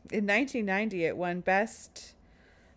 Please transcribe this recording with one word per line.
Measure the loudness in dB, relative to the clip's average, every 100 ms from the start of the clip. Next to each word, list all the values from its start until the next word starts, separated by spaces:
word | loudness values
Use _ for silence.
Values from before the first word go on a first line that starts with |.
| -6
in | -2 2
nineteen | 2 2 0 0
ninety, | 0 0 0 0
it | 0
won | -2 0
Best, | 2 2 2 -4 -14 -16 -20 -20 -20 -20 -20 -20 -20